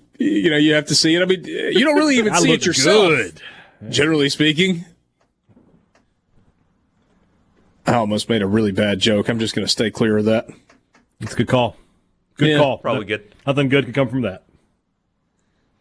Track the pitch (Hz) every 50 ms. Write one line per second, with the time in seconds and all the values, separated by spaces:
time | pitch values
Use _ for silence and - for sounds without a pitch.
0 | _ _ _ _ - - 156 - 185 170 151 147 151 156 151 151 147 - 156 -
1 | - 160 160 175 185 180 190 185 156 - 156 - - - - 180 247 311 294 294
2 | 302 302 277 247 220 214 175 175 165 160 156 156 - 185 - 131 131 156 202 214
3 | 202 175 156 135 107 90 - - - - - - - - _ _ 107 110 113 120
4 | 143 156 160 151 143 139 - - 147 151 151 143 185 190 185 170 175 - - _
5 | _ _ _ _ _ _ _ _ _ _ _ _ _ _ _ _ _ _ _ _
6 | _ _ _ _ _ _ _ _ _ _ _ _ _ _ _ _ _ _ _ _
7 | _ _ _ _ _ _ _ _ _ _ _ _ _ _ _ _ _ - 123 120
8 | 110 104 107 104 - - 117 110 98 95 101 113 110 104 95 95 107 104 101 95
9 | - 113 107 104 101 - 120 113 113 107 - - 101 - - - 120 110 - -
10 | 123 110 107 107 107 110 110 113 - - - - _ _ - _ _ _ _ _
11 | _ _ _ _ - 107 - - 120 - - 127 123 113 - - _ _ _ _
12 | _ _ _ _ _ _ _ _ 147 151 151 147 151 139 120 92 - 135 113 107
13 | 107 92 107 104 - - _ _ _ 139 139 135 143 135 127 139 135 - 113 139
14 | 135 117 117 135 120 107 92 - _ _ _ _ _ _ _ _ _ _ _ _
15 | _ _ _ _ _ _ _ _ _ _ _ _ _ _ _ _